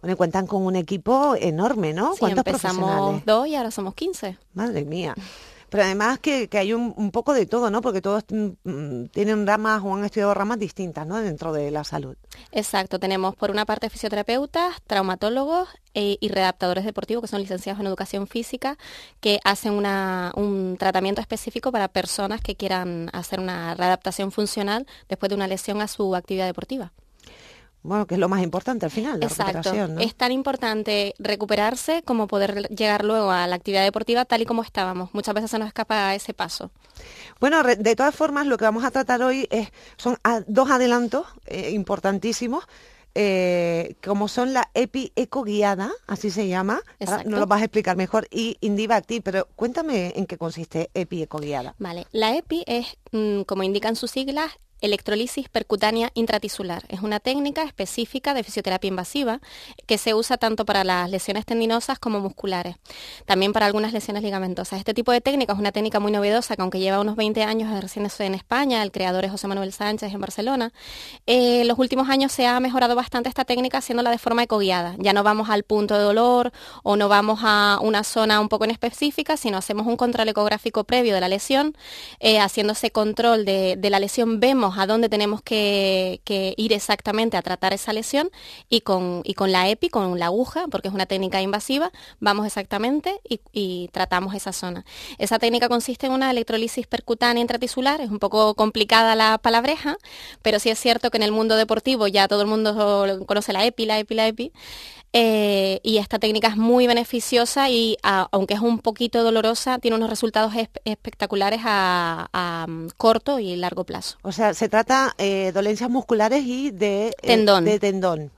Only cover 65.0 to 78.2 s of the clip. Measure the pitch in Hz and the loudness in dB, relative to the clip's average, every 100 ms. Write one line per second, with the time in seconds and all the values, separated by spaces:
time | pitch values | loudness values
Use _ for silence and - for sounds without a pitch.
65 | 233 240 254 277 240 202 202 202 214 214 | 2 2 2 0 0 0 0 0 0 0
66 | 208 208 202 220 240 214 185 185 190 196 | 0 2 2 2 0 -4 -2 -2 0 0
67 | 208 214 214 214 214 220 220 208 190 - | 0 0 0 0 0 0 -2 -4 -6 -6
68 | 202 - 196 190 - 240 277 233 202 190 | -6 -4 -4 -4 -4 -2 0 0 -2 -2
69 | 185 185 190 196 196 196 190 190 208 214 | -2 0 -2 -4 -4 -4 -6 -4 -4 -4
70 | 208 202 196 - 220 269 233 _ - - | -6 -8 -8 -4 -2 -2 -2 _ -18 -16
71 | - - - 247 247 240 240 233 262 262 | -16 -14 2 4 6 4 4 4 2 2
72 | 262 269 269 - 247 247 254 254 247 240 | 2 4 2 2 2 4 2 2 4 2
73 | 247 247 240 247 254 247 254 262 - 240 | 0 -2 -2 -2 0 0 0 -2 -2 0
74 | 240 233 - 233 240 214 196 180 175 180 | 2 0 0 0 2 2 2 0 -2 0
75 | 190 202 208 208 220 214 202 214 208 208 | 2 4 4 2 2 0 2 0 2 4
76 | 208 208 240 247 240 - - - - 208 | 4 4 6 4 2 -4 -20 -8 0 2
77 | 202 202 208 214 220 208 208 202 220 214 | 6 4 4 2 4 4 6 4 2 0
78 | 208 240 | 0 0